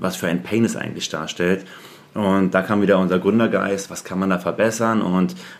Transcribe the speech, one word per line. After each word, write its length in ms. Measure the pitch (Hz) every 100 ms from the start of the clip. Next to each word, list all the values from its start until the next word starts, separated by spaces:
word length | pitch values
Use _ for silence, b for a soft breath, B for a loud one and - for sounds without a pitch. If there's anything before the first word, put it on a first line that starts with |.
was 160 | 92 -
für 100 | 90
ein 160 | 87
Pain 220 | - 107
es 100 | 113
eigentlich 340 | - - 87 -
darstellt. 540 | 80 78 - 87 92 B B B B B
Und 380 | - 101 98 92
da 100 | 95
kam 180 | 92 104
wieder 180 | 98 95
unser 200 | 92 90
Gründergeist, 720 | 95 113 113 95 95 98 -
was 120 | 87
kann 160 | - 92
man 120 | 95
da 80 | 90
verbessern? 640 | 90 78 110 113 113 110
Und 340 | 95 90 90 B B B